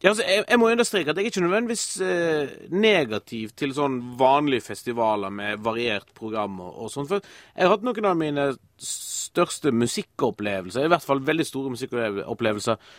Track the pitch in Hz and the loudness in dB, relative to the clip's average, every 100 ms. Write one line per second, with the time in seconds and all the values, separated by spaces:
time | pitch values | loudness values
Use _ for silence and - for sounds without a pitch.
0 | 185 214 180 202 - 240 226 233 226 196 | 2 2 2 2 4 4 6 4 2 0
1 | 143 160 220 190 175 208 240 233 - 185 | 0 0 0 0 2 2 0 -4 -4 -4
2 | 185 180 170 156 143 - - 180 220 190 | -2 0 2 0 -2 -8 -4 2 4 4
3 | 120 104 - 117 107 - 143 135 143 127 | 2 -2 -6 -8 -8 -4 -4 0 0 -2
4 | 123 123 131 143 147 123 - 104 123 120 | -4 2 6 6 4 0 -2 -10 -6 0
5 | 113 104 98 101 104 104 110 113 120 101 | 0 0 -2 -6 -6 -4 -2 -2 -2 -2
6 | - - 110 110 104 95 90 - 110 135 | -6 -14 -8 -4 -4 -6 -12 -12 -10 -8
7 | 143 202 - - - - 180 214 247 214 | -4 -4 -6 -20 -12 0 2 2 0 -2
8 | 208 165 151 143 139 127 _ _ - - | 0 0 0 0 -2 -4 _ _ -12 -10
9 | - - - 170 175 - 147 117 120 - | -10 -8 -4 0 0 0 0 2 2 -2
10 | - - 120 - 104 98 90 110 156 170 | -8 -2 -2 -2 -4 -4 -4 0 2 2
11 | - 135 135 160 151 131 135 117 131 123 | 2 0 0 0 0 -4 -6 -6 -6 -2
12 | 110 98 - 117 113 104 117 110 - | -2 -4 -6 0 0 0 0 -2 -4